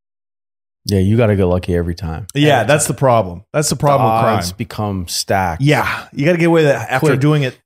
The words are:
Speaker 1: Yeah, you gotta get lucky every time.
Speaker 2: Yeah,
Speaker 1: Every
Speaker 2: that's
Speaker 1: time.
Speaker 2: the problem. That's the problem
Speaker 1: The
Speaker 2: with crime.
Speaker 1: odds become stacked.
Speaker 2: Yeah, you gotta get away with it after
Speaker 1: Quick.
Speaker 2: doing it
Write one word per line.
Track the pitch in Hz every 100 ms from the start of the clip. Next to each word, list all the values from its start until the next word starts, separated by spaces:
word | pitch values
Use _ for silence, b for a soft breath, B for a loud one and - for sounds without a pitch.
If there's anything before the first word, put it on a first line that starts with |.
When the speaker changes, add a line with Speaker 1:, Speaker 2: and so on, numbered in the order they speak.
| _ _ _ _ _ _ _ _ -
Speaker 1:
Yeah, | 101
you | 95 113
gotta | 110 98
get | 90
lucky | 90 90 87
every | 85 87
time. | 82 80 101
Speaker 2:
Yeah, | 139 147 131
Speaker 1:
Every | 110
Speaker 2:
that's | 156 151
Speaker 1:
time. | 135
Speaker 2:
the |
problem. | 135 113 95 85 -
That's | 147 151
the | 147
problem | 143 139 113
Speaker 1:
The |
Speaker 2:
with | 113
crime. | 117 104
Speaker 1:
odds | 87
become | 92 110 - 104 95 85
stacked. | - - 98 92 82
Speaker 2:
Yeah, | 139 135 - - -
you | - 143
gotta | 175
get | 170
away | 165
with | 151
it | 120
after | 117 131 156
Speaker 1:
Quick. | 135
Speaker 2:
doing | 147 151
it | 131 -